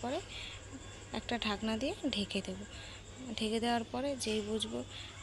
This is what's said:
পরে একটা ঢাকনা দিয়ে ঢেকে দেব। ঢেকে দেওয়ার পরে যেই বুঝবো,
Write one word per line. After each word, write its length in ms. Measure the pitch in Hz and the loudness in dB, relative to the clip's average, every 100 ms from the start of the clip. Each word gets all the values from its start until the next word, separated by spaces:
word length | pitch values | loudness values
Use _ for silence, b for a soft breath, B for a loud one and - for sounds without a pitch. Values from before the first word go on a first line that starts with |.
পরে 180 | 240 311 - B B B - 262 - - - | 0 0 -2 B B B -10 -10 -10 -12 -6
একটা 260 | - - 240 | -4 0 2
ঢাকনা 380 | 220 202 220 220 | 2 2 2 2
দিয়ে 180 | 269 392 294 | 2 2 2
ঢেকে 320 | 208 196 196 190 | 2 2 0 0
দেব। 100 | 190 202 B B B B - 254 220 | -4 -6 B B B B -8 -4 0
ঢেকে 220 | 220 226 | 2 4
দেওয়ার 240 | 240 233 | 6 4
পরে 320 | 226 247 285 262 | 2 0 2 2
যেই 200 | 220 214 | 2 2
বুঝবো, 440 | 208 220 220 240 - B B B | 4 2 2 -2 -2 B B B